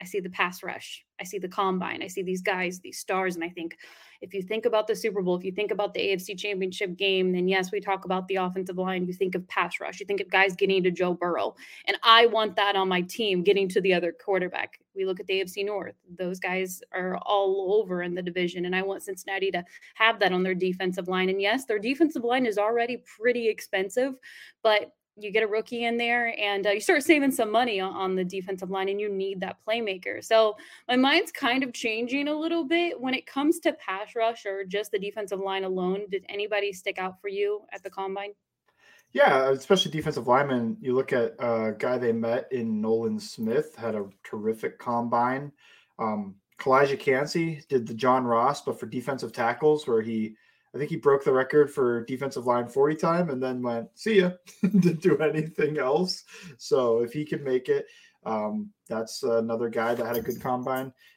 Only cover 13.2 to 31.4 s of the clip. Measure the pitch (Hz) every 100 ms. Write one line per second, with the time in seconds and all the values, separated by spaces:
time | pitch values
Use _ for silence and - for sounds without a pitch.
13.2 | 214 180 180 196 190 190 185 175 170 170
14.2 | - 190 180 - - - _ 196 190 190
15.2 | 190 190 185 202 202 202 - - - 175
16.2 | 180 185 185 185 185 180 - 180 185 -
17.2 | - 202 196 196 185 214 185 180 175 180
18.2 | 180 180 175 180 175 185 196 190 - 185
19.2 | - 196 196 185 180 - - - 226 220
20.2 | 190 180 185 180 185 185 185 185 180 185
21.2 | 190 190 196 254 - 214 226 277 311 285
22.2 | 233 254 240 202 214 240 240 233 - -
23.2 | 233 240 226 - - 190 190 247 269 262
24.2 | - - - _ 220 208 - _ _ -
25.2 | 208 220 214 220 220 240 233 233 233 240
26.2 | 233 - 208 196 202 208 220 294 302 294
27.2 | 277 262 220 226 247 196 190 196 185 185
28.2 | 180 190 185 185 185 190 196 202 208 196
29.2 | 190 190 185 - - 233 214 185 196 -
30.2 | - 226 220 208 - - - 247 262 330
31.2 | - -